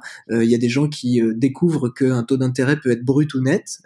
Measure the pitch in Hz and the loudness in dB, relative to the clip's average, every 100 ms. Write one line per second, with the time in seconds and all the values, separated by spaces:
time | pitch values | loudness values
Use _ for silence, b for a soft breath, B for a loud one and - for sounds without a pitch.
0 | B B - 117 117 120 120 127 147 147 | B B -4 0 2 2 2 0 0 -2
1 | 123 120 110 113 135 135 175 147 123 - | 0 2 2 0 -2 0 0 0 -2 0
2 | 131 127 117 131 127 127 131 147 127 117 | 0 0 0 0 0 0 0 0 0 -2
3 | 123 139 151 131 131 185 - - | 0 0 0 0 0 0 -4 -12